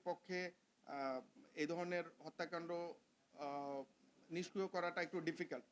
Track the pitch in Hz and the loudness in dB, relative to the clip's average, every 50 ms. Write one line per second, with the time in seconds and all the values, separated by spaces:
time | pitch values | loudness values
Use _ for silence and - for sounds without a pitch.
0 | - 180 170 170 - - 185 180 180 175 170 - _ _ _ _ - - 143 139 | 0 -2 -2 -2 -2 -2 -2 0 0 -2 -6 -10 _ _ _ _ -10 -6 -2 0
1 | 135 135 131 131 - - - - - - - 165 151 151 170 175 175 175 175 175 | 2 2 2 0 -4 -8 -16 -20 -20 -10 -2 0 2 2 2 0 0 2 2 0
2 | 170 165 - - 147 160 - - 175 160 175 170 170 170 175 170 170 170 - - | 0 -2 -8 -12 -12 -10 -4 -4 -2 -2 0 -2 0 0 0 0 -2 -4 -6 -10
3 | - _ _ _ _ _ - - 147 143 143 143 143 143 139 139 131 - - _ | -16 _ _ _ _ _ -8 -4 -4 -2 -2 -2 -2 -2 -2 -4 -4 -6 -14 _
4 | - - - - - - 160 175 180 - - 196 190 185 - 180 175 175 170 180 | -20 -20 -20 -20 -10 -4 -2 -2 -2 0 0 0 0 2 4 4 4 4 4 2
5 | 170 156 - 180 160 165 156 - 175 - 147 120 - - | 0 2 0 2 2 2 0 0 -2 -2 -2 -4 -6 -10